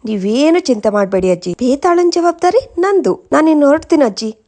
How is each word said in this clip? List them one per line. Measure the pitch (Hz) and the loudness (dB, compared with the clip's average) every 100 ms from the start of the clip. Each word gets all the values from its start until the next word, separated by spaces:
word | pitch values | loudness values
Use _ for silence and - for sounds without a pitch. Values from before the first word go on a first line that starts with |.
| 220 | -6
ನೀವೇನು | 214 190 233 302 349 339 | -6 -2 0 2 0 0
ಚಿಂತೆ | 226 214 208 | -2 0 0
ಮಾಡ್ಬೇಡಿ | 196 190 185 | 0 0 0
ಅಜ್ಜಿ, | 175 180 175 | -2 -4 -4
ಬೇತಾಳನ್ | 247 277 370 349 349 339 | -2 0 0 2 0 0
ಜವಾಬ್ದಾರಿ | 339 339 359 466 571 - | -2 0 0 0 -2 -4
ನಂದು, | 381 403 233 - _ | 0 0 0 -4 _
ನಾನ್ | 277 311 | 0 2
ಇನ್ನು | 302 285 | 2 2
ಹೊರಡ್ತೀನಿ | 311 - 320 254 | 2 0 0 0
ಅಜ್ಜಿ | 190 220 214 | -2 -10 -10